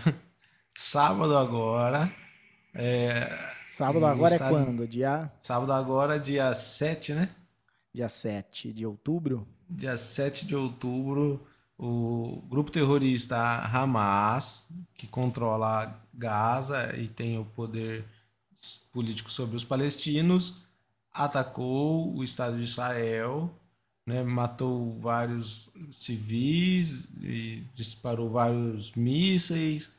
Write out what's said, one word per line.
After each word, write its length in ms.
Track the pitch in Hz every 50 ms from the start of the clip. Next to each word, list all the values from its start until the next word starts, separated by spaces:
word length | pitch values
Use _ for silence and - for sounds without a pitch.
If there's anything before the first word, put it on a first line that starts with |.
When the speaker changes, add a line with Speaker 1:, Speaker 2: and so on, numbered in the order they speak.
| - - - - - _ _
Speaker 1:
<laughs> 380 | _ _ _ _ _ _ _ -
sábado 600 | - - - - 143 143 175 190 202 160 151 147
agora, 760 | 139 131 117 120 117 113 110 113 120 120 123 135 147 165 185 - - - - - - _ _ _ _ _ _ -
é, 600 | - 120 123 123 123 123 120 120 120 - - - - - - - - - -
Speaker 2:
Sábado 300 | - - 143 135 151 165
Speaker 1:
no 40 | 156
Speaker 2:
agora 280 | 147 139 127 160 170 175
é 40 |
Speaker 1:
estado 140 | 160 135 135 156
Speaker 2:
quando? 340 | 147 135 127 120 117 117
Dia 440 | 117 113 120 131 135 143 156 160 147 - -
Speaker 1:
Sábado 320 | - - 123 123 131 135 135
agora, 460 | 135 131 127 131 135 143 147 151 151
dia 340 | 139 135 143 139 135 131 117
sete, 600 | - - - - - 147 160 165 156 - - 147
né? 160 | 156 180 190 - - - _ _ _ _ _ _ _ _ _ -
Speaker 2:
Dia 140 | 120 120 110
sete 600 | - - - 113 104 101 - - - - - 117
de 140 | 110 110 113
outubro. 640 | 110 104 - - 143 165 175 160 139 127 113 101 - - _ _ -
Speaker 1:
Dia 280 | 175 131 131 131 123
sete 480 | 113 - - - - 139 143 139 - -
de 100 | - 147
outubro, 880 | 139 135 123 123 - - 123 123 131 135 135 139 143 147 143 139 135 - - _ _ _ _ _
o 640 | - 120 120 120 120 117 117 120 117 117 - - - -
grupo 220 | - 123 143 147 147
terrorista 640 | - 170 143 135 143 143 135 131 127 120 117 113 127
Hamas, 1300 | 117 117 120 120 117 - 107 120 127 135 135 123 110 104 101 98 101 104 107 117 139 - - - - - - 165 180 175 - _
que 140 | - -
controla 920 | 107 - 127 127 123 113 120 120 113 110 110 110 110 110 110 113 110 110 - - _ -
Gaza 800 | 120 120 113 107 104 110 117 123 135 131 135 143 131 117 113 113
e 120 | 123 117
tem 300 | 107 110 - 117 117 113 113
o 40 | 107
poder 600 | 110 - - 117 113 110 113 110 113 110 110 107 107 - _ _ _ _ _ _ _ _ _ - - - - _ _ -
político 380 | 123 117 113 107 107 - -
sobre 240 | - - 127 113 113
os 60 | 120 117
palestinos, 1000 | - 135 131 143 143 143 - - 156 147 151 165 175 180 185 175 - - - - _ _ _ _ _ _ _ _ _ -
atacou 1000 | - 143 143 - 139 123 - - - 123 127 131 139 147 156 160 165 165 - 175
o 80 | 135 131
Estado 340 | 120 - - 123 120 117
de 60 | 120 120
Israel, 880 | 117 - 123 123 123 123 117 117 113 113 113 113 123 135 156 170 175 - - _ _ _ _ _ _ _ _ _
né, 160 | 117 120 127 127
matou 760 | 123 123 123 120 120 120 - 131 127 127 123 120 117 113 113
vários 720 | 110 117 117 120 120 120 120 117 113 107 107 - - - - 190 165 143
civis 1120 | 127 - - - 117 107 107 107 113 117 127 143 160 170 180 185 185 180 175 160 135 127 - - - - -
e 400 | - 120 117 113 113 113 110 - 127 -
disparou 560 | 123 110 - - - - 123 117 113 117 113
vários 640 | 113 120 117 117 120 120 117 117 110 107 101 - -
mísseis, 1000 | 117 120 123 139 160 185 190 185 180 - - 170 165 160 156 156 151 - - -